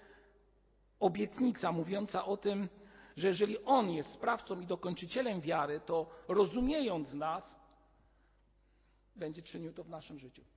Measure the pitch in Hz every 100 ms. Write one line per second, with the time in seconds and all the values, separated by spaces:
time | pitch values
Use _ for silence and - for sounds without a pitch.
0 | - - - - _ _ _ _ _ -
1 | 185 202 208 - 247 202 180 170 165 196
2 | 214 185 185 202 202 202 185 - - -
3 | - - 190 180 208 220 - 269 196 160
4 | - - 233 233 - 185 180 175 180 170
5 | 170 254 247 185 147 160 143 151 - 165
6 | 156 - - 190 185 220 262 311 240 170
7 | 135 143 156 180 - - - _ _ _
8 | _ _ _ _ _ _ _ _ _ _
9 | _ 220 156 165 165 170 160 165 165 160
10 | - 147 127 127 -